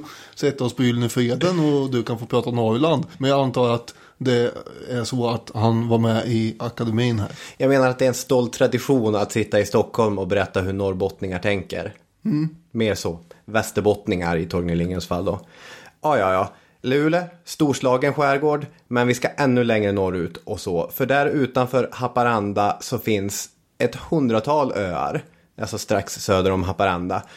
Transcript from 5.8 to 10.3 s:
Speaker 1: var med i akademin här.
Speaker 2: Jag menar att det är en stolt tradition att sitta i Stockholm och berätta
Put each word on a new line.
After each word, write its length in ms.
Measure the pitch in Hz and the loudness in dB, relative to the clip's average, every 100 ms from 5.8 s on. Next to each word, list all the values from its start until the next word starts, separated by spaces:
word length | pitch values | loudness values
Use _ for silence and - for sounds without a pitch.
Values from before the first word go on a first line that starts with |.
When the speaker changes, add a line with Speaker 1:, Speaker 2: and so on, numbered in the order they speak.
| 117 | 2
Speaker 1:
var 100 | 117 | 2
med 260 | 113 113 123 | 4 2 0
i 280 | 113 110 110 | 0 0 -4
akademin 600 | 117 - 117 110 123 113 | -8 -6 -2 0 0 0
här. 120 | 104 - - - | -4 -8 -12 0
Speaker 2:
Jag 120 | 135 | 2
menar 200 | 135 127 | 4 4
att 100 | 127 | 4
det 60 | 131 | 0
är 40 | |
en 40 | |
stolt 400 | 120 - 127 120 | 0 0 2 2
tradition 640 | - 123 117 - 135 110 104 | 0 0 2 2 2 2 0
att 160 | 101 | 0
sitta 280 | 113 104 104 | -2 0 0
i 60 | 101 | 2
Stockholm 540 | 113 104 - 110 98 | 0 0 0 0 0
och 80 | |
berätta 340 | 92 | 0